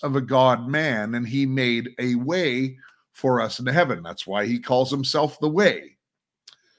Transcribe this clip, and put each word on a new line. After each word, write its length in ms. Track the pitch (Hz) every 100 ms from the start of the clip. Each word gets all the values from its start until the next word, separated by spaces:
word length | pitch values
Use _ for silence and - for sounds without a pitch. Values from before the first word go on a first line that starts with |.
of 120 | 147 135
a 60 |
God 460 | 120 131 131 120 120
man, 480 | 151 156 113 107 120
and 120 | 113
he 180 | 135 135
made 440 | 135 123 117 123 -
a 160 | 123 120
way 640 | 131 180 160 123 131 131 - _ _
for 280 | - 135 123
us 180 | 113 -
into 140 | 123
heaven. 280 | 151 160 95
That's 220 | 85 90 -
why 200 | 101 107
he 140 | 120
calls 300 | - 127 131
himself 500 | 143 131 151 151 -
the 100 | 151
way. 480 | 160 196 92 - _ _ _ _ _ - _ _